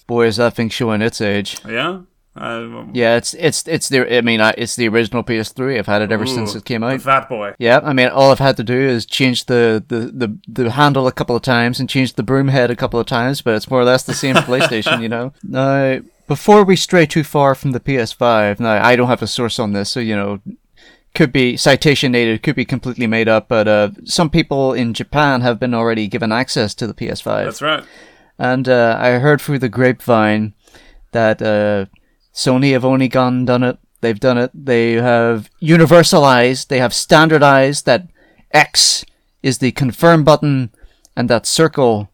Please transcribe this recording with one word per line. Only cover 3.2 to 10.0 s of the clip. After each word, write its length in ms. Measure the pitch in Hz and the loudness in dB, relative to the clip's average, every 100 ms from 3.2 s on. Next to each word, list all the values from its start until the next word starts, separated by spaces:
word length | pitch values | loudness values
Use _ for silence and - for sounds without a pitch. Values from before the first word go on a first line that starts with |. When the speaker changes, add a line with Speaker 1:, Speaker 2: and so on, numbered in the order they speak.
| - | -2
Speaker 1:
it's, 340 | - 165 - - | -4 -4 -4 -4
it's 220 | 160 - | -6 -2
the, 260 | 135 123 123 | -2 0 0
I 60 | |
mean, 200 | 117 113 | 0 2
I, 120 | 110 - | 2 0
it's 160 | 117 - | -4 -4
the 120 | 117 | 0
original 340 | 113 110 123 | 0 0 -4
P 160 | - 113 | -4 -6
S 120 | 107 | -6
three. 280 | - 127 123 | -6 -6 -4
I've 80 | 101 | -2
had 160 | 104 | -2
it 80 | 107 | -2
ever 160 | 110 127 | -4 -4
since 260 | 123 107 | -6 -6
Speaker 2:
Ooh, 60 | 107 | -8
Speaker 1:
it 60 | - | -8
came 160 | 117 | -6
Speaker 2:
the 60 | 117 | -4
Speaker 1:
out. 140 | 131 | -4
Speaker 2:
fat 280 | 131 135 - | 0 -2 -2
boy. 260 | 113 101 - | -8 -10 -2
Speaker 1:
Yeah, 220 | 117 131 | 2 2
I 100 | 151 | 2
mean, 160 | 135 123 | 0 2
all 200 | 135 135 | 4 4
I've 60 | 127 | 4
had 200 | 135 127 | 2 0
to 60 | |
do 160 | 113 127 | -2 -2
is 280 | 135 120 - | 0 -2 -4
change 380 | - 131 120 - | -2 0 -2 0
the, 360 | 120 117 110 - | 2 2 0 -4
the, 120 | 117 | -6